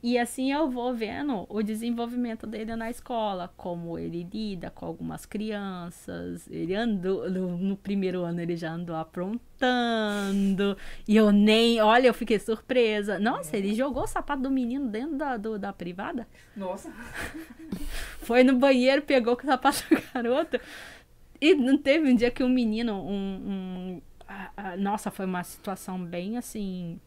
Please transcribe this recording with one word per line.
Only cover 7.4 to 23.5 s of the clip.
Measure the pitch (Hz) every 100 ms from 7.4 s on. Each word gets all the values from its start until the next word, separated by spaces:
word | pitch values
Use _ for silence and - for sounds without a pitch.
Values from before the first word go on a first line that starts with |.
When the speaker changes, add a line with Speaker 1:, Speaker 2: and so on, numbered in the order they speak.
| 185 175
Speaker 1:
no | 196 196
primeiro | 196 202 185 180
ano | 170 170
ele | 170 170
já | 165
andou | 165 170 160
aprontando. | 160 - 185 233 - - 254 247 233 226 214 208 202 196 196 190 202 196 - - -
E | 214
eu | 214
nem, | 202 214 220 233 233
olha, | 214 240 254
eu |
fiquei | - 220 214
surpresa. | - 220 - 254 226 214 208 190
Nossa, | 214 480 523 214
ele | 196 214
jogou | 277 254
o | 392
sapato | 370 - 285
do | 262
menino | 269 240 269 262
dentro | 208 285 277
da, | 294 240
do, | 220 214
da | 196
privada? | 196 180 180 240 294 220 - - 208
Speaker 2:
Nossa. | 185 196 330 226 240 - - 311 320 -
Speaker 1:
<laughs> | 320 190 - - - -
Foi | - 240
no | 254 254
banheiro, | 277 262 254 277
pegou | 294 269 226 247
com |
o | 277
sapato | 254 269 269 -
do | - -
garoto. | 254 233 262 330 - - - - - _ - - -
E | 294 330
não | 247 269
teve | 269 311 294
um | 247
dia | 240
que | -
um | 254
menino, | 254 226 214 233 196
um, | 160
um, | 202 196 190 -